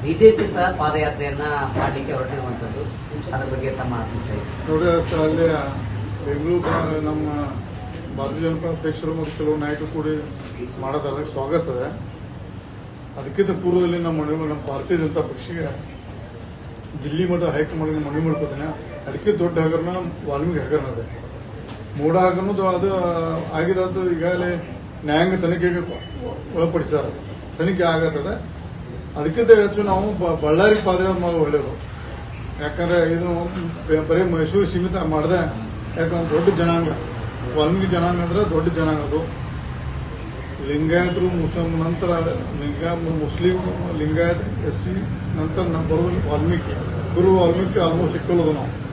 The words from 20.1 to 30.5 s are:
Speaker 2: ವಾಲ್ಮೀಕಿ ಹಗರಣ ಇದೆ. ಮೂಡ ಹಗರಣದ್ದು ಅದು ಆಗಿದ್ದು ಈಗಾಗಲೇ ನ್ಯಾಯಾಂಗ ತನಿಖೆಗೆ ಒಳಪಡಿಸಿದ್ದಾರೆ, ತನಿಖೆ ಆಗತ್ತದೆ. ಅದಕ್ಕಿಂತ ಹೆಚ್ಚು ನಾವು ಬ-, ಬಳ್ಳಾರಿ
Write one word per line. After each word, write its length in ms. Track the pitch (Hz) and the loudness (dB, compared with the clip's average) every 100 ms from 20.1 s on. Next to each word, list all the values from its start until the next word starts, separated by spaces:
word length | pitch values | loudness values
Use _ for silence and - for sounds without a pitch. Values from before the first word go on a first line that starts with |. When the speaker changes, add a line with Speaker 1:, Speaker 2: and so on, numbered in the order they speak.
| - - | -8 -4
Speaker 2:
ವಾಲ್ಮೀಕಿ 300 | 143 165 160 | -2 0 -2
ಹಗರಣ 280 | 127 147 135 | 0 0 0
ಇದೆ. 320 | 117 107 - - - - - - - - - | -6 -8 -10 -12 -12 -12 -12 -12 -12 -10 0
ಮೂಡ 140 | 147 175 | 2 6
ಹಗರಣದ್ದು 500 | 185 180 190 196 190 | 4 4 0 2 2
ಅದು 220 | 180 190 190 175 170 165 165 165 156 | 2 2 2 0 0 -2 -2 -4 -2
ಆಗಿದ್ದು 560 | 170 185 185 185 185 | 2 2 2 0 0
ಈಗಾಗಲೇ 680 | 170 170 180 180 175 - - - - 147 | 2 2 0 0 -2 -6 -12 -12 -8 2
ನ್ಯಾಯಾಂಗ 280 | 151 180 | 4 4
ತನಿಖೆಗೆ 480 | 185 170 170 180 175 - - - - 127 - - 165 | 4 2 2 2 2 -4 -8 -10 -8 -8 -8 -6 0
ಒಳಪಡಿಸಿದ್ದಾರೆ, 540 | 165 165 151 147 120 - - - - - | 2 2 0 0 0 -6 -10 -12 -12 -2
ತನಿಖೆ 260 | 165 185 | 0 4
ಆಗತ್ತದೆ. 500 | 175 160 160 151 147 220 - - - - - - - - | 4 4 2 0 -4 -4 -8 -10 -12 -12 -12 -10 -10 -4
ಅದಕ್ಕಿಂತ 320 | 147 160 233 | -2 2 8
ಹೆಚ್ಚು 320 | 220 202 202 | 10 10 2
ನಾವು 180 | 202 190 | 2 2
ಬ-, 440 | 208 185 180 156 | 2 0 0 0
ಬಳ್ಳಾರಿ 300 | 151 | 4